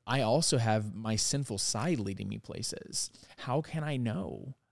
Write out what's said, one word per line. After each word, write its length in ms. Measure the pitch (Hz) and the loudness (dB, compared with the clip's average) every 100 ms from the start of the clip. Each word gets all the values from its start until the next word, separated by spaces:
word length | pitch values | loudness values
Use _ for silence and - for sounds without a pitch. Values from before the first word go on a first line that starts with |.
| - | -2
I 140 | 131 | 2
also 360 | 110 131 165 135 | 4 4 6 4
have 360 | 113 110 104 | 4 4 2
my 220 | 95 110 110 | -4 0 2
sinful 440 | - 139 139 98 | 2 0 0 -2
side 400 | - 110 147 156 | 0 0 0 0
leading 280 | 98 98 98 | 0 -4 -4
me 80 | 107 | -6
places. 720 | - - 123 - - - - - - - | -8 -8 -6 -8 -6 -6 -6 -8 -20 -12
How 240 | - 131 | -2 -2
can 220 | 156 160 | -2 -4
I 120 | 151 139 | -2 0
know?" 580 | 120 139 - - 135 - _ | 0 0 -4 -6 -10 -14 _